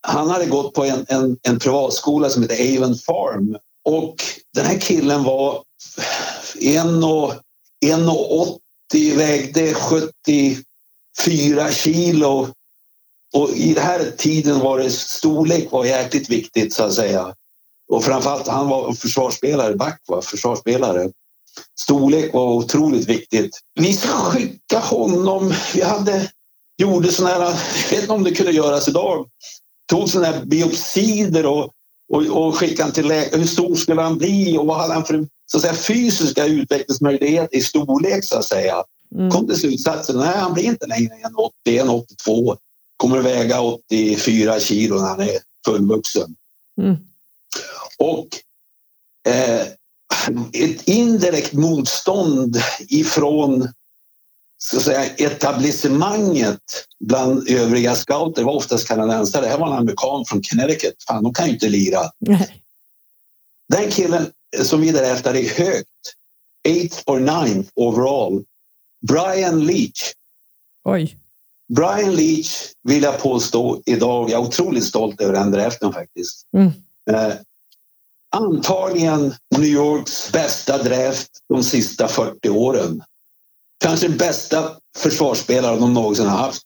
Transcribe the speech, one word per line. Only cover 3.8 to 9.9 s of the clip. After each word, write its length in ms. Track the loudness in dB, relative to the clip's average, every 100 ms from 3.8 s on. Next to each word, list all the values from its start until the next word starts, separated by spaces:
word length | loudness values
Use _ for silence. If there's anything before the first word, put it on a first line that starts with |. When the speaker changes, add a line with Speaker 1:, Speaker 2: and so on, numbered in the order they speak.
| -2
Speaker 1:
och 260 | -2 -2 -8 -10 -10 _
den 100 | -2 0
här 120 | 0
killen 440 | 0 2 2 2
var 380 | 2 2 0 -2 -12 _ -20 -10 -6 -6 -8 -10 -14 -2
en 440 | 2 2 2 2
och, 280 | 2 2 0 -6 _ _ _ _ 2
en 220 | 4 2
och 320 | 2 0 0
åttio, 760 | 0 -4 _ _ _ 2 4 4
vägde 580 | 2 0 0 0 0
sjuttiofyra 2000 | 0 0